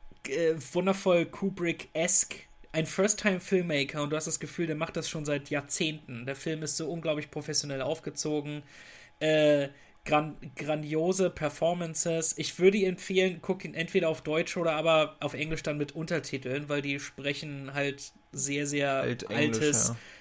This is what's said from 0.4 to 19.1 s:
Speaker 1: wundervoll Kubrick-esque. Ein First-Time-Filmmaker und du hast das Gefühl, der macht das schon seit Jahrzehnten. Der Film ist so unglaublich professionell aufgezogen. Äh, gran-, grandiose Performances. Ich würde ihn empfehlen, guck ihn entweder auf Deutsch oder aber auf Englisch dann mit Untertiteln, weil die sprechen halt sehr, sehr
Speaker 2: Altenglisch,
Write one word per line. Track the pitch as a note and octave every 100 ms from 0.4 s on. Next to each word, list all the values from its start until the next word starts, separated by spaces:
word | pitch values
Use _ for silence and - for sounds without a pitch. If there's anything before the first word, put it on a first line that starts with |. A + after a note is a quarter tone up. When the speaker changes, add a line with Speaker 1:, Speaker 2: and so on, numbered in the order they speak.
| E3 D#3+ -
Speaker 1:
wundervoll | F3 F#3 F#3+ F#3+ F3 E3
Kubrick-esque. | - G3 - E3+ D#3+ - D#3 F3 - - - - - -
Ein | D#3+ D#3+
First-Time-Filmmaker | - G3 - G#3+ F#3 - F#3 F3 C#3+ C#3 D3+
und | D3
du | D3+
hast | E3
das | -
Gefühl, | D3+ - E3
der |
macht | D3+ E3 E3+
das | -
schon | E3
seit | D3 C#3+ C#3+
Jahrzehnten. | D3 C#3+ - E3 D#3 - A#2+ B2
Der |
Film | C#3 E3 D#3
ist | D3+ -
so | D#3
unglaublich | E3 D#3+ D3+ D3
professionell | D#3 D3 D3 D3 C3+
aufgezogen. | C3 D#3+ - D3+ D#3 D3+ D3 D3 - - - - - -
Äh, | D#3 D#3 D3+ D3 C#3 - - -
gran-, | - D3 D#3 - - -
grandiose | C#3+ D#3 D3 D#3 E3+ F#3 F3+
Performances. | - D3+ - D#3+ F3 E3 D#3 E3+ E3 D#3+ -
Ich | - -
würde | F#3 G#3
ihn | F#3+
empfehlen, | F3+ - F#3 F#3 E3+
guck | - F#3+
ihn | D#3+
entweder | D#3 E3+ F#3+ E3
auf | D#3
Deutsch | D#3 D#3 E3 F3+
oder | E3
aber | D#3 D#3+ D#3+ D3+ -
auf | D3
Englisch | C3+ D3+ D#3+
dann | D#3 D3
mit | D3
Untertiteln, | E3 D#3+ E3+ - C#3 B2+ C#3 D3
weil | C#3+
die | C#3+ C#3
sprechen | - - C#3 C#3+ D3+ C#3 C3+
halt | C#3 C#3+ C#3 - - _
sehr, | C#3+ C#3 C#3 C#3+
sehr | C#3+ C#3
Speaker 2:
Altenglisch, | C3+ C3